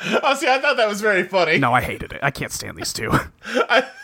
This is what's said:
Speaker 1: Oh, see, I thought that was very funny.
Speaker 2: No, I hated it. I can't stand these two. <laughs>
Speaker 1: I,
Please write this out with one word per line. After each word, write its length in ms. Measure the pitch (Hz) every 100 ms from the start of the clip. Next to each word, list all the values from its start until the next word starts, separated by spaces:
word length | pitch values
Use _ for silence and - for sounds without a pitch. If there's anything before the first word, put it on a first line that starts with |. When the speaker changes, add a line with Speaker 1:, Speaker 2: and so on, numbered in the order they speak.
| - 226
Speaker 1:
Oh, 140 | - 277
see, 120 | 294
I 120 | 262
thought 160 | 285 254
that 100 | 214
was 140 | 202
very 220 | 214 190
funny. 340 | 160 185 160 160
Speaker 2:
No, 160 | 131
I 80 | 123
hated 320 | - 92 -
it. 60 | -
I 80 | 139
can't 220 | - 135
stand 260 | - 101 -
these 160 | -
two. 160 | - 110
<laughs> 340 | - - _ 208
Speaker 1:
I, 380 | 240 - 247 - -